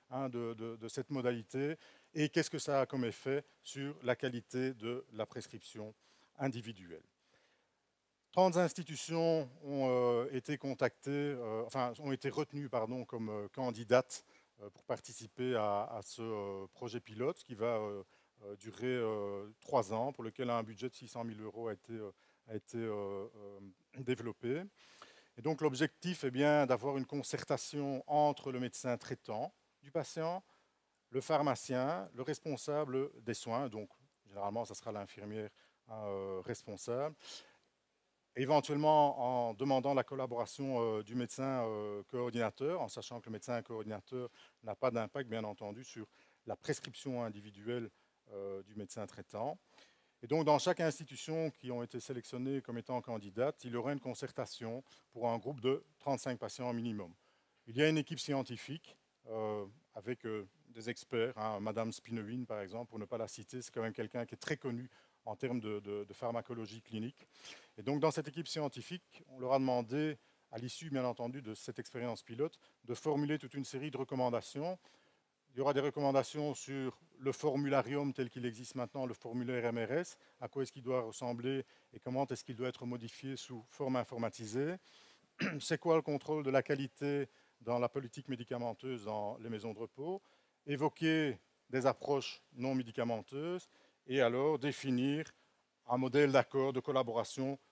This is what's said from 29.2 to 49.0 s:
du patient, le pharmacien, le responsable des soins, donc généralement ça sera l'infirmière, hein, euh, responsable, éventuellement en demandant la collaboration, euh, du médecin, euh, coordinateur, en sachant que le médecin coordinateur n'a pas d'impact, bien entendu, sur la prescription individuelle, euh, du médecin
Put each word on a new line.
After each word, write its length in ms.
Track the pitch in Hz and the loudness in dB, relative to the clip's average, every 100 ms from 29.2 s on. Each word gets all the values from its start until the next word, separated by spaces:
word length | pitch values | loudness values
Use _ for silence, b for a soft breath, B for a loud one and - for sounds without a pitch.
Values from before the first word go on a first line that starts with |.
| - 107 170 _ _ _ | -4 -4 -4 _ _ _
du 80 | 139 | -4
patient, 520 | 160 143 165 160 185 - b b b _ _ _ | -2 -2 -2 -2 -2 -8 b b b _ _ _
le 120 | 127 | -2
pharmacien, 880 | - 151 147 120 - 127 135 175 95 | 4 4 6 2 2 2 2 0 -4
le 80 | 117 | -6
responsable 880 | 131 139 160 127 - 147 143 131 143 - | -4 -4 -4 -4 -2 0 0 0 -2 -4
des 100 | 117 | -4
soins, 340 | 113 117 120 135 | -4 -2 -2 -2
donc 200 | 107 104 - _ _ 101 | -6 -10 -14 _ _ -12
généralement 380 | 98 101 113 107 | -4 -2 -2 -4
ça 100 | 101 | -6
sera 160 | 113 | -6
l'infirmière, 580 | 104 98 - 104 107 107 - b b - | -6 -6 -10 -8 -6 -8 -12 b b -14
hein, 160 | 110 104 | -8 -4
euh, 360 | 98 98 95 95 | -4 -4 -4 -6
responsable, 680 | 113 - 98 - 123 147 151 B B B B _ _ _ _ _ _ _ 123 | -8 -8 -8 -4 -2 -2 -6 B B B B _ _ _ _ _ _ _ -2
éventuellement 1120 | 135 151 143 147 151 156 143 135 123 127 117 | 4 6 4 4 6 8 6 4 2 2 0
en 40 | |
demandant 400 | 107 139 131 139 | 0 2 4 4
la 100 | 135 | 2
collaboration, 800 | - 135 127 120 110 - 135 123 | 2 -2 -2 -2 -2 -2 0 2
euh, 220 | 117 107 | 2 0
du 120 | 104 123 | -2 -4
médecin, 500 | 120 - 135 131 113 | -2 -2 0 0 0
euh, 380 | 107 104 104 | -2 -4 -6
coordinateur, 760 | 95 127 120 117 110 - 139 180 | -4 -4 0 2 0 0 -2 0
en 60 | 117 | -4
sachant 320 | - - 120 | -6 -10 -10
que 60 | 117 | -8
le 80 | |
médecin 280 | 110 - 120 | -8 -2 -2
coordinateur 640 | 117 113 107 104 - 127 123 B B B | -2 -8 -6 -8 -6 -6 -6 B B B
n'a 120 | 110 101 | -8 0
pas 160 | 131 | 2
d'impact, 380 | 117 107 139 123 | 2 -2 -4 -4
bien 140 | 113 | -4
entendu, 400 | 107 101 104 107 | -4 -6 -8 -10
sur 240 | 131 113 107 b b b 117 | -12 -12 -14 b b b -8
la 100 | - | -6
prescription 680 | - 143 - - 143 123 | -2 -2 -4 -8 -4 -2
individuelle, 640 | 117 101 104 101 107 123 110 _ b b - | -4 -6 -14 -10 -4 -4 -4 _ b b -12
euh, 300 | 101 98 98 | -8 -6 -6
du 120 | 95 104 | -8 -10
médecin 320 | 98 113 | -8 -8